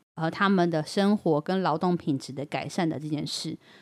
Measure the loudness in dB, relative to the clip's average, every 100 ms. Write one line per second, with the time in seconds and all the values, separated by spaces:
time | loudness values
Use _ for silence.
0 | _ -6 -4 2 4 4 4 2 -2 0
1 | 2 2 2 2 2 0 0 2 2 0
2 | 0 -2 -4 -10 -6 -6 -6 -2 -2 -2
3 | -4 -4 -4 -6 -8 -10 _ -20